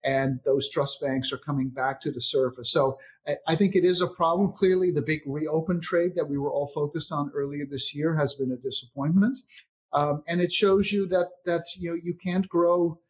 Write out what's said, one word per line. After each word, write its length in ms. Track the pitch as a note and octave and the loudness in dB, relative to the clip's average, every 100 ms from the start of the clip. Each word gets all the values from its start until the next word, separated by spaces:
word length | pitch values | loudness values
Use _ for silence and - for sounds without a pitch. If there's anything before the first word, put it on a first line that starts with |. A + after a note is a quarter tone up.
and 340 | C3+ C3+ C3+ C3 | 0 0 0 0
those 260 | - C3+ - | 0 0 0
trust 300 | D#3+ C#3 - | -2 -4 -4
banks 300 | C#3 C3 C3 | -4 -2 -4
are 60 | - | -6
coming 320 | - C#3+ C3 | -4 -4 -4
back 320 | C3 C3 C3+ | -4 -4 -4
to 100 | D3+ | -6
the 80 | B2 | -4
surface. 500 | - C3+ B2+ B2 A#2 | -2 0 0 -2 -2
So 280 | D#3+ C3+ C3+ - _ - | 2 2 -2 -16 _ -8
I, 100 | C#3+ - | -6 -2
I 80 | E3 | 2
think 180 | G3 | 4
it 100 | F#3+ | 4
is 160 | F3 F3 | 2 2
a 60 | F3 | -2
problem. 460 | - E3 F3 G3 | 0 0 2 0
Clearly, 400 | - F#3+ F#3 F3+ | 2 2 4 2
the 100 | D3 | 0
big 200 | A#2+ D#3 C#3 | -2 -4 -4
reopen 540 | D3 D3+ D#3+ E3 F3 | -6 -2 -2 0 -2
trade 320 | D#3+ E3+ F3 | 0 0 2
that 140 | F3 D3 | 0 -2
we 100 | C#3+ | -2
were 140 | C#3+ | -2
all 160 | C3+ C#3+ | -2 -4
focused 420 | D#3+ D3 D#3+ - | -2 -4 -4 -6
on 220 | D3+ C#3+ | -4 -4
earlier 320 | D3 C#3 C#3+ C#3+ | -4 -4 -6 -8
this 240 | C#3 - | -6 -8
year 220 | C#3+ D#3+ | -4 -2
has 200 | D#3 C#3 | 0 2
been 180 | C#3 C3 | 2 0
a 40 | B2+ | 0
disappointment. 840 | C3 - - C#3 C#3+ F#3 G#3+ C#4 _ - _ _ _ | -4 -6 -8 -4 2 4 4 2 _ -20 _ _ _
Um, 300 | D3 D3 D3 - | 0 0 -2 -2
and 120 | E3+ | 0
it 120 | F3 | 0
shows 380 | - G3+ G3 G3+ | 2 4 4 2
you 180 | G3+ F#3 | 0 0
that, 220 | F3+ F3 - F3 | 0 0 -6 -4
that, 180 | E3+ E3 F#3+ | -2 -4 -10
you 140 | E3+ | -6
know, 60 | E3+ | -6
you 140 | E3+ | -6
can't 340 | E3+ F#3 F3+ F#3 | -6 -2 -2 0
grow 520 | E3+ E3+ F3 E3+ D#3 | 2 4 4 2 -2